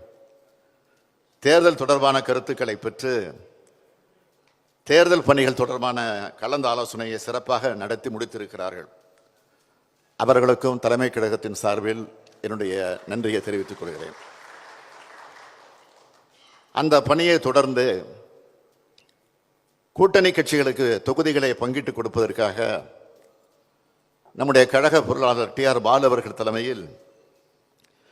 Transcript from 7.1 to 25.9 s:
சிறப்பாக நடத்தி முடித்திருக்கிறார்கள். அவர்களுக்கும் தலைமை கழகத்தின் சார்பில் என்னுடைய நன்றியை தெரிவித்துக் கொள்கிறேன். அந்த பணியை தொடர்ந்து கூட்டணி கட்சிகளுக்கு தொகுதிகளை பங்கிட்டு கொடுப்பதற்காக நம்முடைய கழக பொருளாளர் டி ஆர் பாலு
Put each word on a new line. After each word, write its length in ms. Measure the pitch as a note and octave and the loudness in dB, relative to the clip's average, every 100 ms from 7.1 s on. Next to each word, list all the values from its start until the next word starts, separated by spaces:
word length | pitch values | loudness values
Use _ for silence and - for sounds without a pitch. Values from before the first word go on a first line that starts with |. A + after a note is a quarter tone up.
| A2 | -8
சிறப்பாக 560 | - A#2+ - A#2+ B2+ | -8 -8 -4 -2 -2
நடத்தி 360 | G#2+ G#2+ A2+ C3+ | -6 -6 -8 -8
முடித்திருக்கிறார்கள். 800 | A2 A2+ A2 G2+ G2+ F#2 F2+ D#2 _ _ _ _ _ _ _ _ _ _ _ _ - | -8 -8 -10 -14 -10 -10 -10 -16 _ _ _ _ _ _ _ _ _ _ _ _ -2
அவர்களுக்கும் 560 | A2+ B2 B2 A#2+ C3 B2 | 2 4 4 2 -2 -2
தலைமை 300 | A2+ A#2+ B2+ | -2 0 -2
கழகத்தின் 480 | A#2 A2 G#2+ A2 G2+ | -2 -4 -4 -6 -6
சார்பில் 520 | A2 G#2 G#2 A2 G#2+ - _ _ | -4 -2 -4 -6 -10 -20 _ _
என்னுடைய 600 | A2 G#2+ G2+ F#2+ F#2 F2+ - | -10 -8 -6 -6 -6 -8 -10
நன்றியை 340 | G#2 A2 G#2+ | -6 -4 -4
தெரிவித்துக் 380 | G#2+ G2+ F#2+ G2+ | -4 -6 -8 -12
கொள்கிறேன். 340 | F2 D2+ D#2+ - - - - - - - - - - - - - - - - _ _ _ _ _ _ _ _ _ _ | -14 -14 -16 -18 -20 -20 -20 -20 -20 -20 -20 -20 -20 -20 -20 -20 -20 -20 -20 _ _ _ _ _ _ _ _ _ _
அந்த 300 | - D3+ D3 | -2 4 4
பணியை 380 | C#3 D3 E3+ E3+ | 4 2 4 2
தொடர்ந்து 460 | C3+ C3+ C3+ B2 B2+ F#2 - - - _ _ _ _ _ _ _ _ _ _ _ _ _ _ _ _ | 4 2 2 2 0 -2 -6 -18 -20 _ _ _ _ _ _ _ _ _ _ _ _ _ _ _ _
கூட்டணி 400 | - F#3+ G3 F#3 | 2 4 6 4
கட்சிகளுக்கு 720 | F3+ D3+ D3+ C3+ B2+ B2+ G#2+ | 2 0 2 0 0 0 0
தொகுதிகளை 500 | - C3+ D#3 C#3+ C3+ | -2 0 0 0 0
பங்கிட்டு 400 | A#2+ B2 C3 C3 A#2 | 0 -4 -4 -6 -6
கொடுப்பதற்காக 880 | A2+ A#2 G#2+ G2 G#2+ G2 A2+ F#2+ - - - _ _ _ _ _ _ _ _ _ _ _ _ | -4 -2 -2 0 -2 -2 -4 -4 -8 -20 -20 _ _ _ _ _ _ _ _ _ _ _ _
நம்முடைய 360 | - C#3 C3 B2 | -6 2 4 4
கழக 340 | C3+ D3+ D#3+ | 4 4 2
பொருளாளர் 520 | A2 C3 B2+ A#2+ A2 | 2 0 0 0 -2
டி 120 | - C3+ | -2 0
ஆர் 160 | B2 | 0
பாலு 240 | A2 | 2